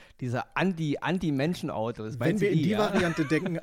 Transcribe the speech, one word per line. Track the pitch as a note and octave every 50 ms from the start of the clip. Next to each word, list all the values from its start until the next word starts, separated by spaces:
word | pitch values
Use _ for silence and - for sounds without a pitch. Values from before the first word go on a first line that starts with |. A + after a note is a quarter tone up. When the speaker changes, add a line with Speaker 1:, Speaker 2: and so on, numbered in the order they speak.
| - - - -
Speaker 1:
diese | C3+ B2 A#2 B2+ - - - C3+
Anti-, | D#3 F#3+ F#3+ E3 D#3+ D3 C#3+ -
Anti-Menschen-Autos. | - C3+ F3 F#3+ - D#3+ C#3+ C3 C#3 E3+ F3+ - - D3 - G2 A2 A#2 A#2+ - G#2+ A2 - A#2+
Speaker 2:
Wenn |
Speaker 1:
Meinst | A#2+ D#3+ G3+ G#3+
Speaker 2:
wir | G3 G#3
Speaker 1:
du | -
Speaker 2:
in | D#3+
Speaker 1:
die, | D#3
Speaker 2:
die | F3+
Speaker 1:
ja? | G#3+ G#3+
Speaker 2:
Variante | G#3+ G3+ G3+ F#3 F3+ E3+ D#3+ - D#3
denken, | C3 D#3 D3+ F3 F#3+ E3+ E3